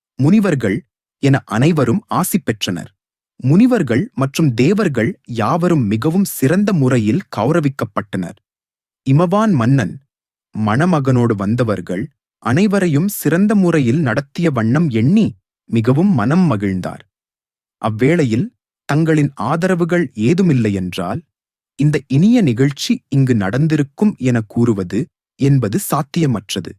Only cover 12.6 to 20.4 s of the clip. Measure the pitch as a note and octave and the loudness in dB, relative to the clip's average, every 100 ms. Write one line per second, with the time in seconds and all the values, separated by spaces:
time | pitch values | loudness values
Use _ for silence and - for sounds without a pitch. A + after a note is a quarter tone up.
12.6 | G#3 G3 F3+ C#3 G3 - - E3+ G#3 G#3+ | 2 0 0 0 -2 -2 -2 2 2 2
13.6 | F3+ D#3+ A#2+ D3 C#3 A2 C#3 - E3+ B2 | 2 2 2 0 0 -2 -6 -2 -2 0
14.6 | A2 C#3+ E3+ A2 B2 G#3+ F3+ - _ _ | 0 0 0 0 2 2 0 -4 _ _
15.6 | - A#2 A2+ C#3 G3+ D3+ G#2 E3 F3 G#2+ | -4 -2 2 2 2 2 2 2 2 0
16.6 | G2+ F#2 E2+ - - _ _ _ _ _ | -2 -4 -6 -12 -20 _ _ _ _ _
17.6 | _ _ A2+ A2 C3 F3 C3 A2 G#3+ _ | _ _ -6 0 0 2 2 0 -4 _
18.6 | _ _ - C#3+ D#3+ D3+ D3 - G#2+ E3 | _ _ -4 0 2 2 0 -2 -4 -2
19.6 | F3+ F3+ E3+ F3 E3 - A2+ F3 | -2 0 0 0 -2 -2 0 2